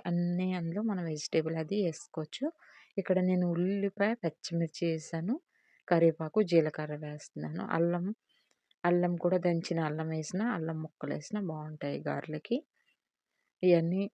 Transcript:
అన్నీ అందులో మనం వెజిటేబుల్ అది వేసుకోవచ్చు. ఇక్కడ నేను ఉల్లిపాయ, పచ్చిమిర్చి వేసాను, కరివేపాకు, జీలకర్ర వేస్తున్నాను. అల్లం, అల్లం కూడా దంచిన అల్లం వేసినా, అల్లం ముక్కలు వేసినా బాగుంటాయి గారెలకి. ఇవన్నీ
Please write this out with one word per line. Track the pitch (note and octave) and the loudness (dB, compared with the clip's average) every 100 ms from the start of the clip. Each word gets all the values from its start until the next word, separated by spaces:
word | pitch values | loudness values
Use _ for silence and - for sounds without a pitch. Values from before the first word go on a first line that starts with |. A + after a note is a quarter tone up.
| F3+ | 0
అన్నీ | F3 F3 F3 F#3 | 0 2 0 0
అందులో | F#3 E3 F3 | -2 -2 -2
మనం | A3 F#3+ E3+ | -2 -2 -2
వెజిటేబుల్ | D3+ - E3 D#3+ E3 | -4 0 0 0 -2
అది | D#3 G3+ | -2 0
వేసుకోవచ్చు. | F#3 D3+ - - D#3 - D4 - - - - - | 0 -2 -10 -8 -8 -6 -6 -6 -20 -20 -10 -8
ఇక్కడ | F3+ F#3 | 0 2
నేను | F#3 F#3 F3+ | 4 4 2
ఉల్లిపాయ, | E3+ F3+ G3+ G3 - G3+ A#3 | 2 0 0 -2 0 0 0
పచ్చిమిర్చి | E3 - - E3+ E3 - E3+ | -4 -6 -4 -2 -2 -2 -2
వేసాను, | D#3+ D#3 E3 E3+ C#4+ - _ _ _ - | -2 -4 -6 -2 -4 -6 _ _ _ 2
కరివేపాకు, | E3+ E3 D#3 D#3 - | 6 6 4 -2 0
జీలకర్ర | F#3 E3 D3+ D3+ D3+ D3+ | 4 6 4 -2 -6 -6
వేస్తున్నాను. | D3+ D3+ - - D3+ D#3+ G3+ | -8 -10 -12 -10 -6 -6 -2
అల్లం, | E3 E3+ F3 F3+ A3 _ _ _ _ _ _ | 2 2 2 -2 -6 _ _ _ _ _ _
అల్లం | F3 F3 F3 E3+ | 2 4 2 2
కూడా | F3 F3+ | 2 2
దంచిన | F3 E3+ E3+ E3 | 2 0 0 0
అల్లం | D#3 D3+ D#3+ | 0 -2 -4
వేసినా, | D#3+ D#3 F#3 A#3 | -4 -4 -4 -2
అల్లం | F#3+ D#3+ D#3+ | -2 -4 -4
ముక్కలు | D#3 - C#3+ | -8 -8 -6
వేసినా | C#3+ - G#3 | -6 -4 -6
బాగుంటాయి | F#3+ D#3 D#3 D#3 C#3+ C#3+ | -4 -6 -8 -8 -6 -4
గారెలకి. | D3+ C#3+ C#3+ D3+ - C4 - _ _ _ _ _ _ _ _ _ | -4 -6 -6 -10 -4 -4 -4 _ _ _ _ _ _ _ _ _
ఇవన్నీ | F#3 E3+ E3 F#3 G3 | 4 4 4 0 -4